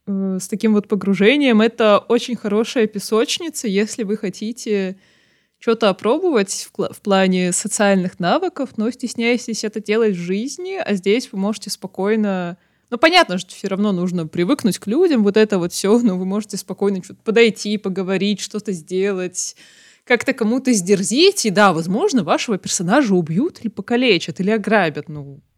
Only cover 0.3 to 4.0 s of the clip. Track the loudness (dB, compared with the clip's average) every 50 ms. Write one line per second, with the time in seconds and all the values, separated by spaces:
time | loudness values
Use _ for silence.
0.3 | -4 -6 -6 -6 -6 -2 2 2 2 2 2 0 -4 -2 0 0 2 4 4 4
1.3 | 6 4 4 4 4 4 4 2 2 2 4 4 4 4 4 2 0 0 0 -2
2.3 | -8 -6 -4 -2 0 0 -2 0 0 0 0 0 -2 -6 -6 -2 0 0 0 0
3.3 | -2 -6 -6 -8 -10 -6 -6 -2 0 0 -2 -2 -4 -8